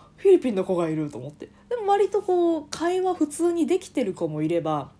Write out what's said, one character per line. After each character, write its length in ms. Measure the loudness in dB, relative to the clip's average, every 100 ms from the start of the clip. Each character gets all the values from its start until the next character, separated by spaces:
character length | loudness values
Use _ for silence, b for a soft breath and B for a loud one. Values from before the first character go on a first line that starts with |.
| -18 0
フ 120 | 6
ィ 20 |
リ 60 | 6
ピ 120 | 4
ン 40 | -2
の 80 |
子 120 | -2 0
が 120 | 0
い 80 | -2
る」 140 | -6
と 60 | -8
思 120 | -14
っ 20 |
て。 180 | -16 -20 B -8
で 80 | -4
も 100 | 2
割 220 | 2 2
と 120 | 0
こ 380 | 0 2 2 0
う、 80 | -6
会 320 | -4 -2 0
話 140 | 0 0
普 100 | -2
通 260 | 0 -2
に 140 | 0 0
で 140 | -2
き 100 | -2
て 160 | -4 -4
る 80 |
子 140 | -4 -6
も 160 | -2
い 40 | -2
れ 140 | 0
ば、 300 | 0 -4 -6